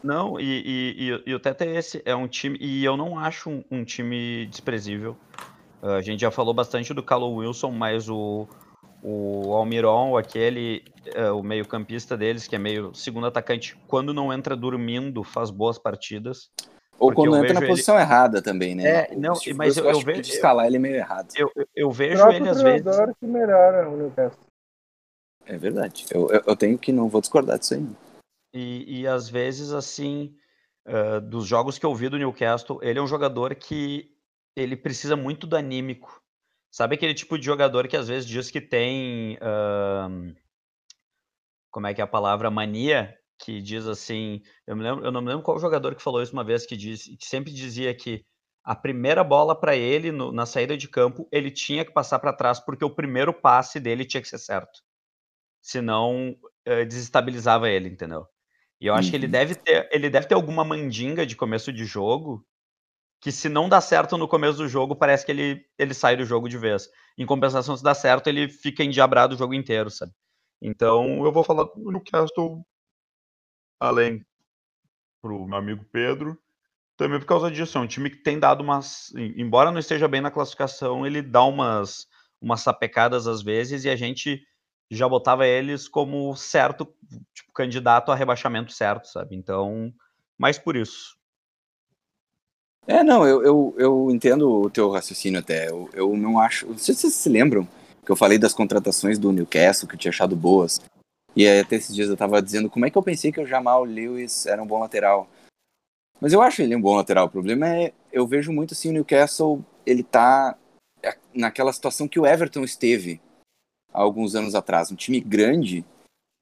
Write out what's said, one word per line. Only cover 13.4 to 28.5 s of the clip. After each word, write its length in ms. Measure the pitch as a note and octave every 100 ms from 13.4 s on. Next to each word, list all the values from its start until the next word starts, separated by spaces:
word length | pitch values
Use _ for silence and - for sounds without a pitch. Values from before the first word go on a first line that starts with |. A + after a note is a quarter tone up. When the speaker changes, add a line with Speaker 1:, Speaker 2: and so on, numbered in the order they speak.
| - A#2 - - _
Speaker 1:
quando 260 | C3 C#3
não 200 | D3 C#3
entra 240 | C3 C3+ C3
dormindo, 680 | B2+ B2 A#2 A#2+ C#3 A#2+
faz 280 | G2+ - A#2
boas 280 | G2 A2+ A2+
partidas. 720 | A2 G2+ - G#2+ A2+ B2+ - - - _ _ _
Speaker 2:
Ou 100 | B2+
Speaker 1:
Porque 120 | B2+ D3+
Speaker 2:
quando 80 | D3+
Speaker 1:
eu 60 |
Speaker 2:
entra 100 | -
na 60 | F3+
Speaker 1:
vejo 40 |
ele 80 | C#3+
Speaker 2:
posição 260 | F3+ - G#3
errada 440 | D#3 B2 B2+ G#2
também, 320 | G2 F#2+ F2+
né? 300 | F#2 A2+ E3
Speaker 1:
É, 100 | D3+
Speaker 2:
O 60 | -
Speaker 1:
não, 140 | D3+
Speaker 2:
Steve 220 | F3 - C#3
Speaker 1:
mas 180 | D3+
Speaker 2:
Bruce 40 | C#3
Speaker 1:
eu, 60 |
Speaker 2:
gosta 160 | D3 D3 C3+
Speaker 1:
eu 40 | E3
ve-, 60 |
Speaker 2:
de 80 | -
escalar 360 | - D#3 A#2+ A#2
ele 120 | B2+
meio 180 | C3+ C3+
errado. 320 | G2 F#2+ F#2+ -
Speaker 1:
eu, 140 | D3
eu, 140 | - C#3
eu 160 | - C#3+
vejo 260 | A#2+ C#3 F#3
Speaker 3:
Troca 120 | G#3
Speaker 1:
ele 140 | A3+ C#4+
Speaker 3:
o 20 |
Speaker 1:
às 120 | C4+
vezes 200 | C4 A#3+
Speaker 3:
treinador 320 | F#3+ G3 A3 A#3
que 60 | A3+
melhora 640 | A#3+ A3+ F#3+ F3+ F#3 D#3+
o 60 | D3
Newcastle. 480 | D3 C3 B2 - _ _ _ _ _ _ _ _ _ _
Speaker 2:
É 120 | - F2+
verdade. 500 | F2+ G2+ F#2 - -
Eu, 180 | F2+ F2
eu, 120 | G#2+ -
eu 100 | G#2+
tenho 200 | G#2 A#2+
que 120 | -
não 160 | B2+ A2+
vou 120 | G#2+
discordar 380 | - D#3+ C3 A2+
disso 160 | -
aí, 60 | C3+
não. 160 | D3 G#2 - - _ _ _